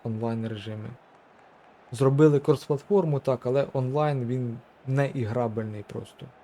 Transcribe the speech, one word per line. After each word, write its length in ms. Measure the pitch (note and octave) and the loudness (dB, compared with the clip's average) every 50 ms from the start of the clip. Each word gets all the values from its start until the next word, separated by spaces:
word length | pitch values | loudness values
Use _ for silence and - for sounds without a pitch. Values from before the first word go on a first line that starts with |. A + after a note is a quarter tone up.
| - | -6
онлайн 440 | A#2+ A2+ A2 A#2 A#2 A#2 A2+ A2+ A2+ | -6 -4 -2 -2 -2 -2 -2 -4 -6
режими. 420 | A2+ G#2 G2+ A2 G#2+ G#2+ G#2+ A#2+ B2 - - _ - - - - - - - - - - - - - - - - | -8 -8 -8 -10 -10 -10 -10 -12 -14 -16 -20 _ -20 -20 -20 -20 -20 -20 -20 -20 -20 -20 -20 -20 -20 -20 -16 -14
Зробили 480 | - A2+ C3+ C3+ C#3 C#3 D#3 D#3 D3 C#3 | -4 2 2 4 6 8 6 6 6 4
крос-платформу, 800 | C#3+ - D3 C3+ - - D3 C3+ - - G#3 G3 F3 D#3+ C#3+ C3+ | 4 2 0 0 0 -4 -4 -4 0 2 2 2 4 2 0 0
так, 260 | - - B2+ A#2+ - | 0 0 -2 0 -2
але 220 | B2 B2+ C#3 C#3 - - | 0 0 0 0 0 -2
онлайн 520 | C#3 B2+ B2+ C3 D3 D3+ D3+ C#3+ C3 B2 | -2 -2 0 0 0 0 0 0 -2 -2
він 320 | A#2 B2+ C3 B2+ A#2+ A#2 A#2+ - - - - - C3 | -2 -2 -2 -2 -4 -6 -8 -12 -18 -20 -14 -6 -2
не 200 | C3 C#3 C#3 C3+ | 0 0 0 0
іграбельний 760 | - C#3+ A#2 G#2 A#2 B2 A#2+ A2+ G#2+ A2+ A2 G#2+ G#2+ G#2 G#2 - | -2 -4 -4 -2 0 0 0 0 -2 -4 -4 -6 -8 -10 -12 -10
просто. 380 | - A2+ A2+ - - - - - - - | -10 -10 -10 -12 -16 -20 -20 -20 -20 -20